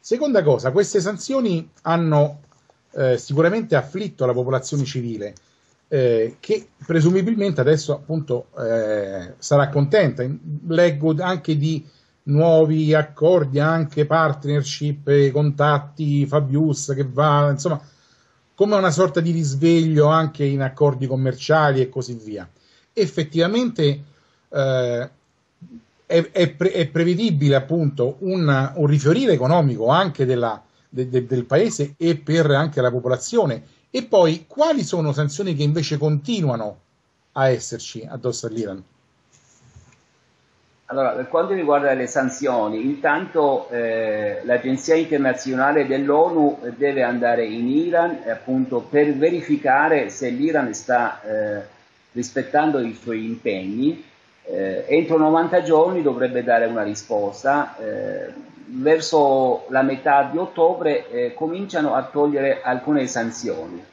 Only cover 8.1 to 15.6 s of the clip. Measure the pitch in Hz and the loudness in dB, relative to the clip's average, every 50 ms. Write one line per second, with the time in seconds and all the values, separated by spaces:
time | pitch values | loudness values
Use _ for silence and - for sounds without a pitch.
8.1 | 160 160 143 - 127 120 - _ _ - 120 113 113 113 110 107 107 104 101 95 | -6 -6 -4 -4 -4 -6 -6 _ _ -8 -4 -2 -2 -2 0 -2 -2 -2 -4 -4
9.1 | 98 95 90 90 - _ - - 147 143 139 143 - 147 143 143 - 214 185 139 | -8 -10 -12 -14 -18 _ -4 0 2 2 2 2 0 0 0 2 4 4 4 2
10.1 | 120 - 123 131 143 - - 156 151 151 - 170 160 165 175 175 151 143 151 160 | 0 -4 -6 -6 -6 -8 -10 -10 -12 -10 -6 -2 2 4 4 4 2 0 0 0
11.1 | 156 147 180 180 185 170 - - 156 147 143 156 160 139 - - _ _ _ _ | 0 0 -2 -4 -4 -4 -2 -2 0 0 0 0 -2 -4 -8 -12 _ _ _ _
12.1 | _ _ _ 143 143 147 160 170 165 160 160 151 156 156 156 151 156 156 151 151 | _ _ _ 0 2 4 6 6 6 6 6 4 4 2 2 4 4 2 2 0
13.1 | - - 151 165 185 175 147 135 131 139 143 156 165 165 156 147 - 151 151 147 | -4 2 4 4 4 4 2 0 0 0 0 2 2 0 -2 -2 0 -2 0 2
14.1 | 156 165 160 151 139 - - 143 147 147 139 - - - 147 147 147 147 - 143 | 2 2 2 2 0 -4 -4 -2 -2 -2 -2 -4 -6 -6 -4 -4 -4 -4 0 2
15.1 | 143 143 139 139 127 147 151 147 143 143 | 4 6 6 4 4 2 0 0 2 2